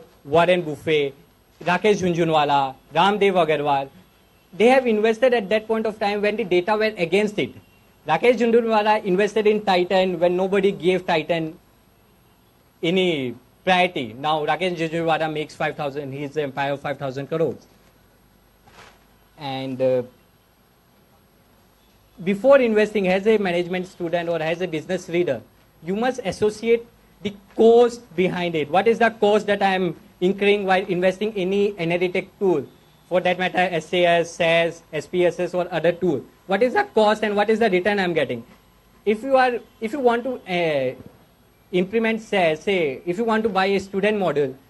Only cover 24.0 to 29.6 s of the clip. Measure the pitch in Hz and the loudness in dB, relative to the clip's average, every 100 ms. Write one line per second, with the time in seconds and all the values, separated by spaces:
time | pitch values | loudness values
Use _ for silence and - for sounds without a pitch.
24 | 175 170 170 170 156 165 180 156 147 180 | -4 -4 -2 -4 -4 -4 -4 -6 -6 -8
25 | 175 170 160 117 - _ _ _ 156 196 | -4 -2 -2 -4 -8 _ _ _ -8 -4
26 | 254 254 185 - 214 214 226 233 - _ | -4 -4 -8 -2 -2 -2 0 0 0 _
27 | _ _ 208 - - - 226 233 240 240 | _ _ -10 -10 -14 4 6 8 6 0
28 | - - 180 175 175 165 143 175 208 226 | -10 -2 -2 0 -2 -2 0 2 2 2
29 | 208 - 208 214 202 196 | 0 2 2 2 0 0